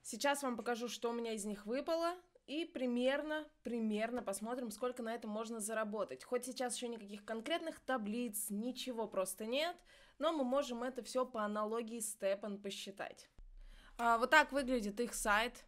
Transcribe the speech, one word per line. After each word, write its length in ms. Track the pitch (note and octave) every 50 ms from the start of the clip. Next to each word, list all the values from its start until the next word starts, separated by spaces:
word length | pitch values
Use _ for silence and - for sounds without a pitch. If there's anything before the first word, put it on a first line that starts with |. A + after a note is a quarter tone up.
Сейчас 400 | _ - - G#3+ - C#4+ C#4+ C#4+
вам 160 | C#4+ C4 A#3+
покажу, 300 | A3+ G#3+ A#3+ A#3+ A3 A#3+
что 240 | A#3 G3+ - - A#3
у 20 | A#3
меня 200 | A#3 A#3 A3+ A3+
из 120 | A3 G3
них 220 | G#3+ G#3 G3+ -
выпало. 480 | G#3 A#3+ C4+ C#4 - E4 E4 E4+ E4+ F4+ F4+ - _ _ - _
И 160 | - C4 D#4 E4+
примерно, 800 | E4 - C#4+ B3+ B3 A#3+ A#3+ B3 B3+ C4+ C#4+ D4 D#4 D4+ D#4 D4+ D4+ _ _ _
примерно 580 | A3+ A3+ A#3 A3 A3 G#3+ G#3 G#3+ A#3 A#3+ B3
посмотрим, 480 | G#3 G3 G3 G3 G#3 A3+ B3 B3+ B3+ A3+
сколько 320 | G#3+ - C4+ B3 B3+ -
на 140 | A#3+ A3 A3+
этом 160 | A#3 A3+ A3
можно 280 | G#3 G#3+ A3+ A3 A#3 A3+
заработать. 640 | G#3 G#3 A3+ A3 A3 G#3+ G#3 G#3+ F#3+ - C3 - -
Хоть 220 | - B3+ B3 B3
сейчас 300 | C4 B3 - C4 B3 A3+
еще 100 | - B3
никаких 400 | A#3 A#3 A3 G3+ G3+ G#3 G3+ -
конкретных 540 | - A3 A3+ A3+ C#4 E4 E4+ E4+ D#4+ D4+ -
таблиц, 720 | _ - C4 B3+ G#3 G3+ G#3 A#3+ B3 A#3+ G#3 - - -
ничего 560 | G3+ G3+ A3 B3 B3+ - - B3+ A#3+ A3 A3+
просто 400 | A3 A3 G3 F#3 F#3 - - A3
нет, 280 | A3 A#3+ C#4 D#4 F4 F4+ - - - - - - - - _
но 120 | C4+ D#4+
мы 120 | E4+ D#4 C4+
можем 400 | B3 B3+ C#4 C#4+ B3 B3 A#3 A#3+
это 180 | C4 B3+ B3+
все 240 | G#3+ - - B3+ B3+
по 180 | B3+ - A3 G#3
аналогии 560 | G#3 G#3 G#3+ G#3+ G#3+ A3+ A#3 A#3 A3 A#3 A#3+
Степан 600 | A3+ - - - G#3 F#3+ G3 G3+ G#3+ G#3+ G3+ G3
посчитать. 720 | G3+ G3 G3 - - G3+ G3 G3 - - - - - - _ - - - - - - - - - - - -
А, 220 | - A#3+ A#3 A#3 A3+
вот 100 | A#3+ B3
так 220 | - D#4 D4 D4
выглядит 480 | C4 C#4 C#4 A#3+ C4 B3 G3+ G#3 G3+ G#3
их 160 | A#3+ G#3+ -
сайт. 500 | - - A3 G3+ G#3 A3+ B3 A#3+ - -